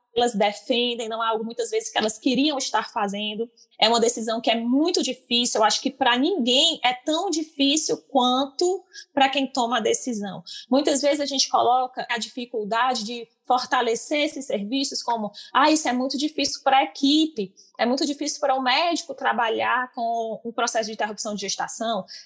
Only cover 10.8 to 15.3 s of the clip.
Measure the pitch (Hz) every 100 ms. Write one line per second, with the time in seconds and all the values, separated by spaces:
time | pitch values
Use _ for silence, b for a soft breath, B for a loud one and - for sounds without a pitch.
10.8 | 311 277 285 294 277 269 - 220 233 254
11.8 | 254 - - 240 226 - 240 226 208 226
12.8 | 254 240 208 240 226 _ - 247 - 262
13.8 | 240 233 - 302 311 302 - 240 202 269
14.8 | 277 - - 233 208